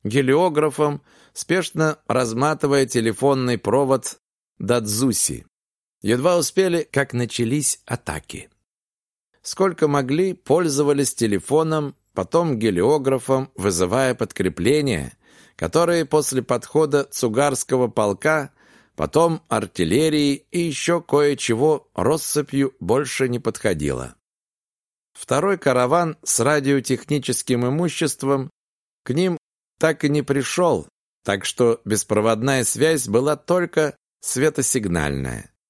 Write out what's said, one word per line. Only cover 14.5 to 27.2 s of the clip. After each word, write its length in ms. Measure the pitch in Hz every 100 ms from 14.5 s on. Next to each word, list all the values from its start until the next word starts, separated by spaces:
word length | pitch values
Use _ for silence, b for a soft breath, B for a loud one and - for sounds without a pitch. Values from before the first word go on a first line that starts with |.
| - 92 151 143 92 67 - b b b b
которые 480 | 82 156 170 170
после 380 | 151 151 147 131
подхода 640 | 120 123 - 151 156 143
Цугарского 840 | 139 - 120 110 143 131 - 131 123
полка, 640 | - 107 95 156 156 139 b b b b -
потом 460 | - 151 170 160 -
артиллерии 1000 | 107 - - 82 110 160 151 143 139 _
и 80 | 175
еще 420 | 170 135 - 170
кое-чего 880 | - 143 147 139 - 113 147 151 -
россыпью 800 | - 90 147 - 147 143 135 139 -
больше 500 | 87 123 139 - 131
не 80 | 120
подходило. 760 | 113 - 107 82 71 64 62 - _ _ _ _ _ _ _ _ _
Второй 420 | - - 127 185 190
караван 640 | - 123 123 165 170 -
с 180 | - -
радиотехническим 1300 | 117 151 139 139 117 127 - 147